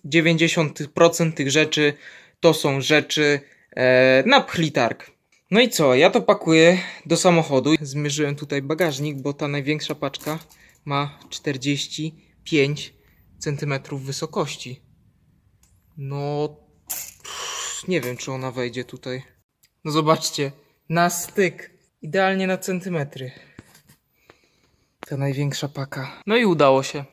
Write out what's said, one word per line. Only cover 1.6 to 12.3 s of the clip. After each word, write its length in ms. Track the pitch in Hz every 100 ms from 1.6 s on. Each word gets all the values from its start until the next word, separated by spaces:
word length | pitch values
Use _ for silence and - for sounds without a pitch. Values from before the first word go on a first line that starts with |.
| 156 156 147 143 - - _ _
to 140 | 170
są 280 | 156 151 135
rzeczy, 580 | 123 151 139 - 147 143 - _ _ -
e, 480 | 127 127 131 131 170
na 160 | 277
Pchli 300 | - - 160
Targ. 400 | 135 117 - - _ _ _ _
No 100 | 202
i 80 | 247
co? 260 | - 147 127
Ja 140 | 180
to 120 | 240
pakuję 560 | 190 202 - 160 165 185 - - 147
do 120 | 165
samochodu. 560 | 185 165 143 135 139 156
Zmierzyłem 540 | 143 139 147 143 147 143
tutaj 260 | 147 143
bagażnik, 600 | 139 160 175 135 147 139
bo 120 | 139
ta 140 | 143 147
największa 480 | 143 135 151 - 143
paczka 440 | 139 - 147 160 - _ _ _ 147
ma 340 | 143 143 - -
czterdzieści 1000 | - 151 135 135 139 - - 156 - _